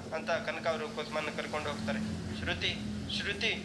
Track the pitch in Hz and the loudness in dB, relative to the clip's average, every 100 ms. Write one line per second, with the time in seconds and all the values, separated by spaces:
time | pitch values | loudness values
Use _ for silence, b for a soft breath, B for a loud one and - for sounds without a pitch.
0 | - 160 160 160 156 160 170 156 151 151 | -2 -2 2 2 2 0 2 2 0 -2
1 | 147 156 151 147 147 151 147 143 143 139 | -2 0 0 -2 0 0 0 0 0 2
2 | - - - - - 180 190 175 - - | 2 0 -2 -2 0 2 0 0 -2 -2
3 | - - 196 202 220 180 | -2 0 0 2 2 2